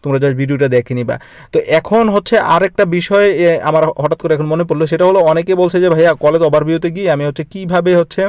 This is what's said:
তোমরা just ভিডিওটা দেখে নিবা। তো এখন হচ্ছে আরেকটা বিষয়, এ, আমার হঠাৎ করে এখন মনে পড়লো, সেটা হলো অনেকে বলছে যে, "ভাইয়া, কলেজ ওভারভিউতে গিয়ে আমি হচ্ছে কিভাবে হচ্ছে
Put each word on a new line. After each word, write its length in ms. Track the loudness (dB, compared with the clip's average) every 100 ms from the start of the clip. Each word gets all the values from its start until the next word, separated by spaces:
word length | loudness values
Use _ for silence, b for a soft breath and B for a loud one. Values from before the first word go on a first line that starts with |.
তোমরা 140 | -2 -2
just 120 | 0 -2
ভিডিওটা 260 | -4 0 0
দেখে 260 | 0 -2 -6
নিবা। 160 | -6 -8 B B B
তো 40 | -4 0 -2
এখন 240 | 0 0 2 0
হচ্ছে 200 | 0 -2 2 0
আরেকটা 280 | 0 0 -2 -2
বিষয়, 300 | 0 2 2 2 2
এ, 20 | 2 0
আমার 140 | 0 0 -2
হঠাৎ 160 | -4 -2
করে 120 | -2 -2
এখন 80 | -2
মনে 180 | -2 -2
পড়লো, 180 | -2 -2
সেটা 180 | 2 2
হলো 100 | 4
অনেকে 340 | 2 0 0 0
বলছে 220 | 0 2
যে, 60 | 2
"ভাইয়া, 220 | 4 2
কলেজ 280 | 2 2 2
ওভারভিউতে 480 | 2 2 0 -2 -4
গিয়ে 200 | -4 -2 -2
আমি 80 | -4
হচ্ছে 180 | -6
কিভাবে 520 | -12 -12 -4 -2 2 0
হচ্ছে 260 | 0 -4